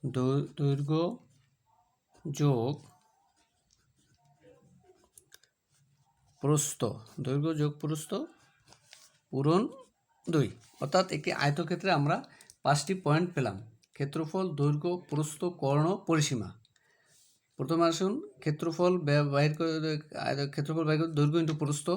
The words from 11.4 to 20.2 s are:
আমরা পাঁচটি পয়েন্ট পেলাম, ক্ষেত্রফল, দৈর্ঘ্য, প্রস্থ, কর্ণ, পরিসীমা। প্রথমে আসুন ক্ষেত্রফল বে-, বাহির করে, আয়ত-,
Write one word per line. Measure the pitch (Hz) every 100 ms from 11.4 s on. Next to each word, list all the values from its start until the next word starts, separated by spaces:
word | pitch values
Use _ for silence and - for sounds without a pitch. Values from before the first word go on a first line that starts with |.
| 147 147 160 175 196
আমরা | 165 143 185 - - - -
পাঁচটি | - 147 -
পয়েন্ট | - 147 151 180
পেলাম, | 180 120 95 110 _ _
ক্ষেত্রফল, | - 143 160 156 190 190
দৈর্ঘ্য, | 147 143 147 175 180 180
প্রস্থ, | 147 151 -
কর্ণ, | 180 175 139 143 156 202
পরিসীমা। | - 160 147 127 95 - _ _ _ _ _ _ _ _ _ _
প্রথমে | 135 165
আসুন | 170 160 190 240 - -
ক্ষেত্রফল | - 151 165 165 180 180
বে-, | 147 143 147
বাহির | 139 147
করে, | 151 165 160 156 151 -
আয়ত-, | 143